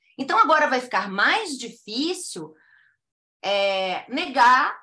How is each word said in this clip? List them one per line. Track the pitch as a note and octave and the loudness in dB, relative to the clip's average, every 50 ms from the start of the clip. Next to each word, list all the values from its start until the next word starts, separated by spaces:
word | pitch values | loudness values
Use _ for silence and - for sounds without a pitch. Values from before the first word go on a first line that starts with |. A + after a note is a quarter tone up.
| _ _ _ - | _ _ _ -8
Então, | C4+ - F4 A4 | -6 0 2 2
agora | - C#4+ D#4 D4+ - A#3+ | 4 4 4 4 4 2
vai | C4 B3 | 0 -2
ficar | B3 - - F#3+ G3 G3 | -2 -2 -4 -4 -4 -4
mais | F#3+ G3 G#3+ C#4 F4+ A4 A4 E4+ C#4 B3 | -2 0 2 2 2 0 -2 -4 -8 -10
difícil, | A#3 A3 - - _ G#3 G#3+ B3+ D4+ E4+ F#4 E4 - - - F3+ D#3 D#3 - _ _ _ _ _ _ _ _ _ _ _ _ _ _ _ _ _ - | -10 -12 -14 -16 _ -10 -6 -4 -4 -4 -4 -6 -10 -12 -12 -12 -14 -16 -18 _ _ _ _ _ _ _ _ _ _ _ _ _ _ _ _ _ -4
é, | G3 G3+ G3 G3 G3 G3 F#3+ F#3+ F#3 F3+ - - - | -2 0 0 0 0 0 0 -2 -4 -4 -6 -8 -6
negar | A#3+ D4+ F4+ D4 B3 C#4 B3 - - C4+ - - - - | -6 -6 -4 -2 2 4 6 6 6 6 4 0 -4 -8